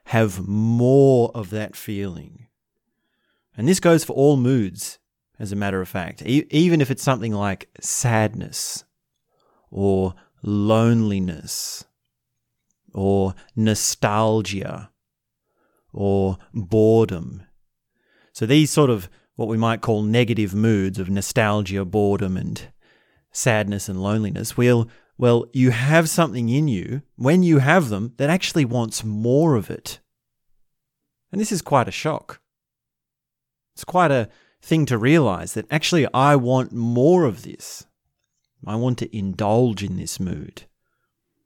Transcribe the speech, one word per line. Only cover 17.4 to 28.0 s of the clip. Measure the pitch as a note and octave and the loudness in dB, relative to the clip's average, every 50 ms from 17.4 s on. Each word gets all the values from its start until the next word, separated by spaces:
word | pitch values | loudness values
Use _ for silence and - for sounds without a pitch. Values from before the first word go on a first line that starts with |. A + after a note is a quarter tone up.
| F#2 _ _ _ _ _ _ _ _ _ _ _ _ _ _ _ _ _ _ | -20 _ _ _ _ _ _ _ _ _ _ _ _ _ _ _ _ _ _
So | - A2+ | -6 0
these | A2 C3 D3+ D#3 C#3 | 4 4 4 4 4
sort | - D#3+ D3+ C3 | 4 4 4 4
of | A#2+ G#2 F#2 - - _ _ _ _ | 4 0 -4 -10 -20 _ _ _ _
what | - A#2 G#2+ | -8 -6 -4
we | A2+ | -2
might | A2 A2+ A#2 A#2 A2+ | 0 0 0 0 -2
call | - - A2+ G#2+ G#2+ | -2 -2 -2 -2 0
negative | G#2 A2 B2 B2 G#2+ A#2+ G2+ G#2+ G2 F2+ | 0 2 2 2 2 0 -2 -2 -2 0
moods | G#2+ A2 A2+ A2 G2+ F#2+ F#2+ F#2+ G2 | 0 2 2 2 2 0 -2 -4 -6
of | F#2+ F2 | -6 -4
nostalgia, | G2 G2+ G2 - - C3 A2+ G#2 G#2 G#2+ G#2 F#2 G2 G2 G2 | -4 -4 -4 -2 -2 0 0 0 0 -2 -4 -4 -4 -6 -6
boredom, | F2+ F#2+ G#2+ G#2 G2+ G2+ F#2+ G2+ F#2+ F#2 | -2 0 0 2 2 0 0 -2 -4 -4
and | F#2 F#2 F#2 A2 - - - - _ _ _ _ _ _ _ _ _ _ _ _ | -4 -6 -8 -8 -10 -12 -18 -20 _ _ _ _ _ _ _ _ _ _ _ _
sadness | - - C3 A2+ G#2+ G#2+ G2+ G2+ G2+ - - | -4 -2 0 0 0 0 -2 -4 -6 -8 -8
and | F#2+ F#2 F#2+ | -8 -4 -4
loneliness, | G2+ G#2+ A2 G#2+ G2+ - - - - - - | -2 -2 -2 -2 -4 -4 -6 -8 -8 -2 0
well, | A#2+ B2 B2 A#2 A2+ A2+ - _ _ _ _ | 2 4 4 2 2 -2 -8 _ _ _ _
well, | - B2 B2 A#2+ A#2 - - _ | 0 2 2 2 2 0 -2 _
you | C3 B2+ B2+ | 2 2 2
have | A#2 A2+ B2+ C#3 D#3 E3 E3 D#3 | 2 2 0 2 4 4 2 2
something | - - E3+ C#3+ F#2+ B2 A#2+ A2+ | 0 0 0 0 -2 -4 -2 0
in | A#2+ C#3 D#3 D3+ | 0 0 0 0
you, | A#2 F#2+ E2 - - C3+ - _ _ | -2 -2 -4 -6 -8 -10 -10 _ _
when | - A#2 C3 D#3+ F#3 F#3 | -4 0 2 4 4 4
you | E3+ D#3+ C#3+ | 4 4 4
have | C3 C#3 D#3+ F#3+ E3 A#2+ | 4 4 2 2 2 0
them, | G#2 F#2+ | -4 -4